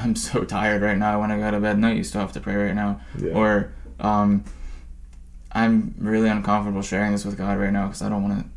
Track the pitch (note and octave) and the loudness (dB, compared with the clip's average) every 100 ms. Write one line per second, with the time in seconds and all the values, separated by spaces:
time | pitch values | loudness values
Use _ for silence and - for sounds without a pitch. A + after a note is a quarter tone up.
0 | A2+ G#2+ - - F#2+ G2 G#2 G#2 G#2 G2 | -2 -2 -2 -2 -2 0 0 2 2 2
1 | G#2 G#2 G#2+ G#2 G#2+ G#2 G#2 G#2 A2+ A2 | 2 2 0 0 0 0 2 4 4 2
2 | - G#2+ G2 - - G2+ G2+ G#2 G#2 G2+ | -2 -4 -4 -6 -4 0 0 0 0 -4
3 | - - F2+ F#2 G#2+ G#2 G2+ - - - | -8 -6 -2 2 4 4 0 -8 -16 -4
4 | G#2 G#2 G#2 G2+ - - - - - - | 0 4 4 2 0 -10 -12 -12 -14 -16
5 | - - - - - A2 A2+ A2+ F#2+ - | -18 -18 -18 -18 -6 0 4 4 2 -4
6 | G#2 A2 A2 G#2 G2+ G#2 G#2 G2 G2 G2 | 0 2 4 2 2 0 0 -2 -2 0
7 | G#2 G2+ G2+ G2 G2 G2+ G2 G2+ G2 - | 2 0 -2 -4 -2 0 2 0 0 -4
8 | G#2 G#2 G2+ G2+ - | -2 0 0 -2 -4